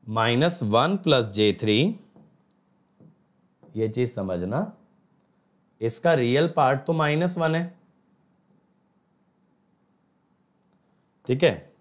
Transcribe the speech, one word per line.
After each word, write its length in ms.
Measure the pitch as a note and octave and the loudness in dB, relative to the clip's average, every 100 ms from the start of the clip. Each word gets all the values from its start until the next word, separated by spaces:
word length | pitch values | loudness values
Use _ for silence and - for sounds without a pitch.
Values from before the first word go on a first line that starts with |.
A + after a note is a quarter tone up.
| - | -6
माइनस 520 | A2+ A2+ A#2+ E3 F3 | 0 2 2 2 0
वन 320 | A2+ A2 D3+ G3 | 0 2 2 0
प्लस 340 | F3 C#3 A2 | 2 2 2
जे 200 | G2+ G#2+ F#2+ | 2 2 2
थ्री, 180 | A2 G#2+ F3 A3+ - - - _ _ _ _ _ _ _ - _ _ _ _ _ - A2 | 0 2 0 -4 -14 -20 -20 _ _ _ _ _ _ _ -20 _ _ _ _ _ -16 -6
ये 120 | A2 | -4
चीज 260 | G#2+ B2 | -2 -4
समझना, 460 | A#2 G2 F2+ F2+ B2 G#3+ - _ _ _ _ _ _ _ _ _ _ | -4 -6 -4 -4 -4 -6 -10 _ _ _ _ _ _ _ _ _ _
इसका 340 | A2+ - F3 | -4 -2 2
रियल 340 | D#3+ A#2+ C3 E3 D#3+ | 2 2 2 0 2
पार्ट 280 | C3+ C3+ C#3 | 2 0 -2
तो 60 | |
माइनस 460 | E3 D3+ D3+ F3 F3 | -2 0 0 -2 0
वन 160 | D#3+ | -2
है, 100 | E3 F3 - _ _ _ _ _ _ _ _ _ _ _ _ _ _ _ _ _ _ _ _ _ _ _ _ _ _ _ _ _ _ _ _ _ _ - | -2 -4 -12 _ _ _ _ _ _ _ _ _ _ _ _ _ _ _ _ _ _ _ _ _ _ _ _ _ _ _ _ _ _ _ _ _ _ -6
ठीक 180 | B2+ | 0
है 280 | E3 E2+ - _ | 2 0 -12 _